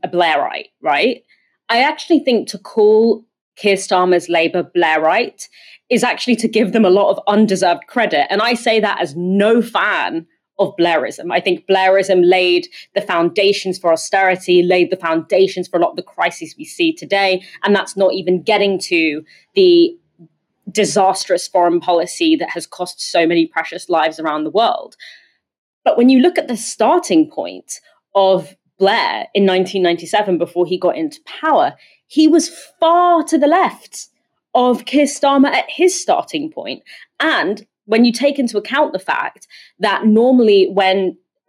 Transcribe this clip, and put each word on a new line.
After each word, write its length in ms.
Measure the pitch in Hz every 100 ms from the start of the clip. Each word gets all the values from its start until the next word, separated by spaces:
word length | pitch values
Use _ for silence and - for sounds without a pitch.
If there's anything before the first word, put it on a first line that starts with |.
a 40 | 185
Blairite, 640 | 175 170 147 127 - - _
right? 420 | 156 143 254 - _ _ _ _ -
I 100 | -
actually 400 | 285 302 - 320
think 280 | - 226 -
to 80 | 190
call 680 | - - 208 214 226 226 - _ _ -
Keir 200 | 208 196
Starmer's 540 | - 180 180 175 170
Labour 400 | 170 165 180 - 175
Blairite 720 | 165 160 156 196 247 - - _ - - -
is 140 | 240
actually 320 | 247 - - 233
to 100 | 226
give 260 | 220 208
them 120 | 226 190
a 40 |
lot 220 | 196 196
of 80 | 202 -
undeserved 600 | 208 208 185 180 170 -
credit. 400 | 247 214 151 -
And 120 | 202
I 120 | 233
say 260 | 233 233 220
that 220 | 208 -
as 140 | 165 147
no 460 | 180 196 208 233
fan 680 | 226 202 202 175 92 165 165 _ _ -
of 160 | 175 -
Blairism. 520 | 175 165 117 - -
I 80 | 180
think 260 | 190 180 -
Blairism 540 | 190 190 196 196 185 175
laid 420 | 185 180 175 175 - - 202
the 60 |
foundations 760 | 190 170 170 170 196 202 190 180
for 160 | 175
austerity, 680 | 165 - 196 190 185 - 180
laid 260 | 175 180 175
the 80 | 185
foundations 680 | 165 165 160 196 190 185 180
for 100 | 170
a 40 |
lot 100 | 175
of 40 | -
the 80 |
crises 520 | - - 170 - 160 -
we 80 | 147
see 260 | - 170
today. 520 | 160 - 196 196 185 - -
And 120 | 202 196
that's 200 | 190 196
not 180 | 190
even 280 | 190 170 185
getting 380 | 147 208 202 185
to 440 | - 170 160 151 156 _ _
the 440 | 196 180 170 170 - _ _ 170 _ _ _ -
disastrous 760 | 214 202 208 190 185 - 180 -
foreign 320 | 185 175 170
policy 560 | 175 170 - - 160 160
that 140 | 170
has 160 | 175 -
cost 340 | - 175 -
so 280 | - 175 165
many 180 | 175 165
precious 420 | 165 160 - -
lives 320 | 165 160 156
around 240 | 156 151
the 60 | 156
world. 480 | 175 226 - - _ - - _ _ _ _ _ _ -
But 100 | -
when 140 | 247
you 100 | 262
look 180 | 349 -
at 100 | -
the 100 | 233
starting 720 | - - 226 339 - 170 151
point 500 | - 87 92 - - _ _ _ 196
of 400 | 190 190 - - _ -
Blair 500 | 196 220 139 107 -
in 120 | 202 196
nineteen 360 | 185 190 196
ninety-seven, 560 | 180 170 170 208 202 170
before 280 | 170 175 170
he 120 | 180
got 200 | 180 -
into 220 | 156 - -
power, 500 | - 311 247 131 - _ _ _
he 200 | - 311
was 220 | 320 - - - -
far 440 | 320 339 359 339
to 140 | 311 320
the 100 | 285
left 600 | 349 269 - - - - _ _ _ _
of 320 | - 247 240 -
Keir 200 | 277 285
Starmer 460 | - 277 277 277
at 140 | 170 -
his 300 | - 359 -
starting 520 | - - - - 311
point. 320 | - 107 - - - - -
And 460 | 311 240 175 208 - _ -
when 180 | 226 240
you 60 |
take 260 | 233 285 285
into 200 | 240 208
account 340 | - 277 302
the 80 | 185
fact 480 | - - - - _ - - -
that 260 | 202 196 214
normally 640 | 214 247 254 220 196 185
when 480 | 190 190 190 185 - _ _